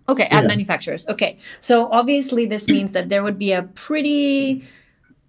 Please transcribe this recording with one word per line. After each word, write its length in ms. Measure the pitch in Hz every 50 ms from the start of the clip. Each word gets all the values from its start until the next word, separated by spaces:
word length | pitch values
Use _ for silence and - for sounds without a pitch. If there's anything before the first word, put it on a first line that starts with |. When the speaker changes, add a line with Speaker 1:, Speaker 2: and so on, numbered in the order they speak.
| - -
Speaker 1:
Okay, 180 | 269 269 202
at 180 | - - 214 208
Speaker 2:
Yeah. 40 | 214
Speaker 1:
manufacturers. 600 | 208 208 196 - 170 - - 170 147 170 - -
Okay. 300 | 208 208 208 - - - - - - -
So 280 | - - 240 233 233 233
obviously 580 | 226 233 240 247 285 285 262 269 247 233 233
this 220 | 202 214 208 208 -
means 240 | 202 202 196 196
that 180 | 196 185 180 175
there 140 | 202 202 202
would 160 | 208 208 196
be 120 | 202 196
a 120 | 190 180 180
pretty, 1000 | 185 - - - - 302 311 277 294 294 285 285 277 277 277 269 269 269 262 - - - - _ _ _ _ _ _ _ _ _